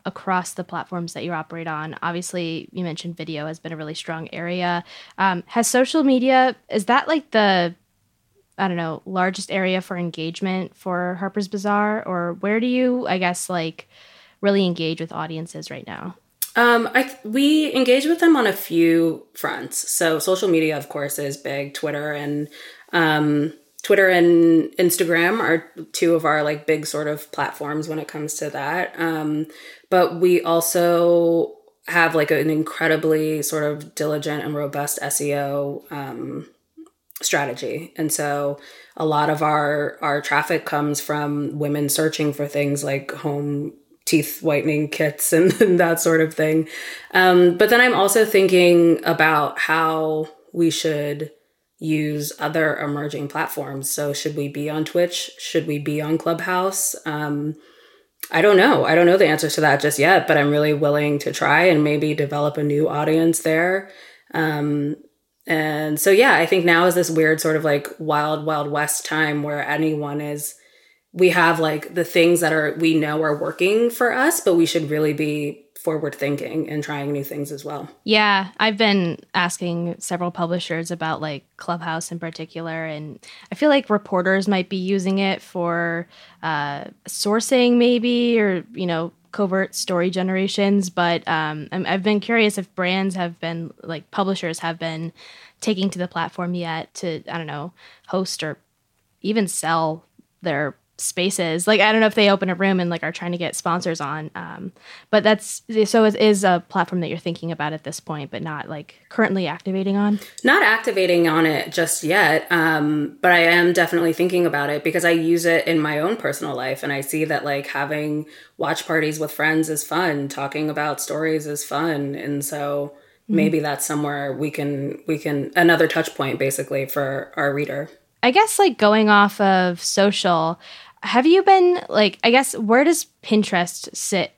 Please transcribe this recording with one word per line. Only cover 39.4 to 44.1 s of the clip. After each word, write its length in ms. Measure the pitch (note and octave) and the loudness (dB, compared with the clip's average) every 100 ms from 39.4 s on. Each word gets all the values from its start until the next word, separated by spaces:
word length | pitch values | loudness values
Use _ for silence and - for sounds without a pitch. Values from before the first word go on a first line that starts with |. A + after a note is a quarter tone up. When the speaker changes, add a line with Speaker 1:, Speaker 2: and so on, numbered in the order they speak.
Speaker 2:
our, 560 | D3+ D3+ D3 D3 D3 - | 0 0 0 0 -2 -4
our 220 | D3+ D3 | -4 -2
traffic 420 | - C#3+ D3+ D#3+ | 0 0 0 -2
comes 380 | - D3 D3 D3 | -2 -2 -2 -4
from 560 | - D3 D3 D3 C#3+ D3 | -4 -4 -2 -4 -4 -4
women 320 | D3 D3 C#3+ | -4 -2 -2
searching 420 | - D#3 D#3 D3 | 0 0 0 -2
for 140 | C#3+ C#3+ | -2 -4
things 360 | D3 C#3+ C#3+ | -2 -2 -2
like 300 | C#3+ C#3 C#3 | -2 -4 -6
home 600 | - D3+ C#3+ D3 C#3+ D3 - _ _ | -8 -6 -4 -4 -4 -6 -12 _ _
teeth 380 | - | 0